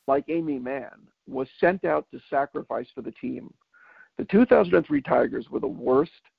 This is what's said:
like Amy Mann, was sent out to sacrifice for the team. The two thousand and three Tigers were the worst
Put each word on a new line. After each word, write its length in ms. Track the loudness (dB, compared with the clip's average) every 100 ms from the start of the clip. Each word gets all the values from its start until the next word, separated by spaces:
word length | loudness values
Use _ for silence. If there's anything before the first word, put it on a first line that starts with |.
| -2
like 180 | -2 0
Amy 300 | -4 -4 -6
Mann, 500 | -6 -8 -10 -18 _ _ -12
was 200 | -8 -8 0
sent 240 | 0 0
out 220 | -2 -2 -4
to 100 | -16 -4
sacrifice 600 | -4 -2 -6 -8 -8 -8
for 60 | -12
the 120 | -14
team. 400 | -10 -10 -10 -14 _ _ _ _ _ -18 -10
The 60 | 2
two 180 | 4
thousand 300 | 6 6 6
and 100 | 2
three 160 | 2 -2
Tigers 480 | 2 0 2 -2 -6
were 120 | -6
the 60 | -6
worst 440 | -4 2 2 2 _ _